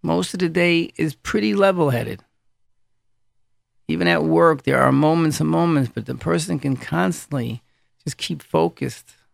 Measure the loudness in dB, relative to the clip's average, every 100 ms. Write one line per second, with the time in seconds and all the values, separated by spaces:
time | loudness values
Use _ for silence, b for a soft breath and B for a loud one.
0 | 0 -2 -2 -2 -2 0 2 2 0 -2
1 | -4 -4 -4 -2 0 2 2 4 0 0
2 | -4 -10 _ _ _ _ _ _ _ _
3 | _ _ _ _ _ _ _ _ -6 -2
4 | 0 0 2 4 4 4 0 2 4 4
5 | 4 2 0 0 0 2 2 2 0 -4
6 | -10 -8 -2 -2 -2 -4 -2 -4 -4 -2
7 | 0 -2 -6 -6 -6 -8 _ _ _ _
8 | -12 -8 -8 -8 -4 0 0 -2 -8 -8
9 | -20 _ _